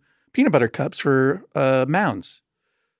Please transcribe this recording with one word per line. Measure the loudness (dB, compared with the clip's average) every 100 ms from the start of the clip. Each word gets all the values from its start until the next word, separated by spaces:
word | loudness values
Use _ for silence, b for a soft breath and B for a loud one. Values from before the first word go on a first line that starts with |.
| _ _ _
peanut | 0 2
butter | 4 2
cups | -2 -6 -4
for, | 0 2 2 -2 -6 -2
uh, | 0 2 0
Mounds. | 0 -2 -4 -8 -14 _ _ _ _ _ _